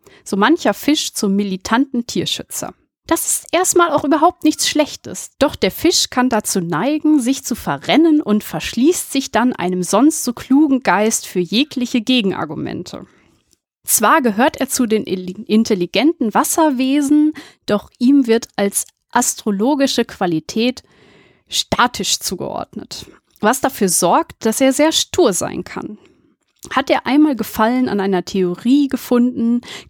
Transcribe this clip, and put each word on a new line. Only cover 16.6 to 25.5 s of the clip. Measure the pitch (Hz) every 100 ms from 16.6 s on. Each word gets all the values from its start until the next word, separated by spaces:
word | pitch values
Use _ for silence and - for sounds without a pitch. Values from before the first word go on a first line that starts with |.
| 311 254 262 285 277 302 302 - - _ -
doch | 208 - -
ihm | 240 285 233
wird | 220 - -
als | 202 - - _ _
astrologische | 247 247 - 220 196 240 294 277 -
Qualität | 226 - 349 160 - 220 240 254 - _ _ _ _ _ -
statisch | - - - 247 - 185 -
zugeordnet, | - 185 - - - - - - - - _ -
was | 208 254
dafür | 262 - 190
sorgt, | - 175 262 330 -
dass | 220 -
er | 269
sehr | 262 311
stur | - - - 277
sein | 175 -